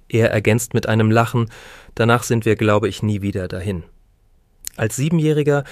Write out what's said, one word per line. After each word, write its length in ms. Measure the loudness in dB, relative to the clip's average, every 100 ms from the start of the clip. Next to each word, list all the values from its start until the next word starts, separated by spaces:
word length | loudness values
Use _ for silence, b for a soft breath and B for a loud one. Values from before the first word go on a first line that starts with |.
| -4
Er 220 | 0 2
ergänzt 420 | 2 2 0 0
mit 140 | -4 0
einem 220 | 2 4
Lachen: 400 | 2 2 -2 -4 B B B B -2
"Danach 260 | 2 2
sind 220 | 0 0
wir, 100 | 0
glaube 340 | 2 2 2 0
ich, 140 | -2
nie 200 | -4 -2
wieder 260 | -4 -6 -8
dahin." 340 | -8 -6 -6 -10 -20 _ _ _ _ _ _ -16 -4
Als 180 | -4
Siebenjähriger 680 | -2 0 0 2 2 2 0 -2